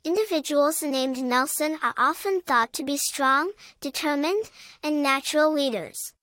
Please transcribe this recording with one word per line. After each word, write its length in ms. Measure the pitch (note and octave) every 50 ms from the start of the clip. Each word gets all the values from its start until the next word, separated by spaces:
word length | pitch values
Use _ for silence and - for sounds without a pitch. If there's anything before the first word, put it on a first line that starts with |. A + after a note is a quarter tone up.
| _
individuals 760 | D#4 F4 G#4 A4 A4 F4+ D#4 C4+ - D4 C#4+ C#4+ D4 D#4 -
named 400 | D#4+ D4 C4+ C4 C4 C4+ C4 B3+
Nelson 560 | C4 B3 B3 B3+ C4 - - - D4+ D4+ D#4 D#4 -
are 100 | A#3+ -
often 420 | - A#3+ C#4 E4 - - G4 G4 F#4
thought 320 | - - C4+ A#3 A3+ A#3
to 140 | - - C#4+
be 100 | C4+ C#4+
strong, 560 | C#4 - - - - C#4 C4 C4+ C#4 D#4 F#4+ G#4 - - - - _
determined, 680 | - C#4+ - - - D4 D4 C#4+ C#4+ D#4+ G4 G#4+ A4 - _ - - - - _
and 220 | - D4+ D4+ D4 C#4+
natural 480 | C#4 C4+ C#4 - - - D4+ D4+ D#4
leaders. 640 | D#4 D4 C#4 C4+ A3+ F#3+ D#3+ - - - - - _ _